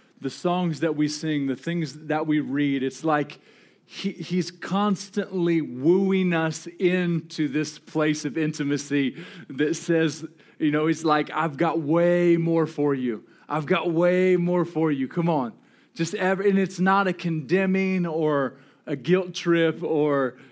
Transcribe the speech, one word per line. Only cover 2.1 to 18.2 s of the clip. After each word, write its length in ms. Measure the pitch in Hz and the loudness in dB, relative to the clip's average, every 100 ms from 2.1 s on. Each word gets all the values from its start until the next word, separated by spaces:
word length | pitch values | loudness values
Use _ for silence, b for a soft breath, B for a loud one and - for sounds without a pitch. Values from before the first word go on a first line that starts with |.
| 156 156 | -2 0
we 140 | 151 | 0
read, 420 | 123 139 143 139 | 0 0 0 0
it's 220 | 135 131 | -2 -2
like 360 | 160 151 143 - b b b b _ | 0 0 -2 -8 b b b b _
he, 280 | - 190 | -8 -8
he's 360 | - 170 180 165 | -6 -4 -2 -2
constantly 1120 | - - 190 208 196 - - 190 185 170 165 | -6 -4 -2 0 -2 -4 -6 -4 -2 0 0
wooing 720 | 139 123 143 185 196 190 185 | -2 0 2 4 4 2 2
us 320 | 170 160 156 170 - | 0 -2 -4 -10 -2
into 680 | 180 180 175 165 165 - 147 | 0 2 0 -2 -4 -4 -2
this 300 | 135 151 - | -2 -4 -8
place 480 | - 156 156 151 147 | -6 0 0 0 -2
of 100 | 139 | -2
intimacy 880 | 156 151 143 143 - 143 135 B 175 180 - | -2 -2 -2 -2 -2 0 0 B -12 -16 -10
that 260 | 131 151 165 | -2 -2 -2
says, 500 | - 165 160 - 156 - B - | 0 2 2 -2 -12 -16 B -4
you 140 | 151 | 0
know, 160 | 151 156 | 2 0
he's 180 | 156 160 | 0 2
like, 240 | 151 151 | 2 0
"I've 260 | 151 160 139 | -2 -2 0
got 240 | 170 160 | 0 0
way 560 | 143 165 175 175 175 170 | 0 2 4 4 4 4
more 280 | 165 165 160 | 2 0 0
for 300 | 156 147 139 | 0 0 0
you. 300 | 127 107 B B - | -2 -4 B B -8
I've 200 | 151 143 | -4 0
got 240 | 170 175 | 0 0
way 460 | 160 175 180 185 180 | 2 4 4 4 4
more 280 | 175 180 170 | 2 0 0
for 260 | 156 160 | 0 0
you. 160 | 143 127 | 0 -2
Come 220 | - 170 | -2 0
on." 240 | 156 120 - b b b | 0 -2 -6 b b b
Just 220 | - 165 196 | -6 -4 -2
ever, 260 | 185 190 | 0 2
and 160 | 202 196 | 2 2
it's 220 | 190 190 | 2 0
not 280 | 185 196 196 | 2 4 2
a 60 | |
condemning 920 | 180 175 160 123 180 190 190 190 185 175 | -2 -2 -4 0 0 2 0 0 0 -2
or 480 | 160 | 0